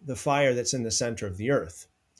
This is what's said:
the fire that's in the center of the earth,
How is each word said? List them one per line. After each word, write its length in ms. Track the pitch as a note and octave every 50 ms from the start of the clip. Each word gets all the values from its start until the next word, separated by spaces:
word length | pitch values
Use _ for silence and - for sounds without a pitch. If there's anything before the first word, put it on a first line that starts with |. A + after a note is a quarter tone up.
| -
the 100 | C#3 B2
fire 380 | - - D3 C#3+ C#3+ C#3+ C3 B2
that's 200 | B2 A#2 - -
in 100 | B2+ A2+
the 80 | A2
center 360 | - - B2 A#2+ A2+ - A2
of 100 | G2 F#2
the 140 | F#2+ G#2+ B2+
earth, 360 | C#3+ A#2 E2 E2+ - - - _ _ _ _ _ _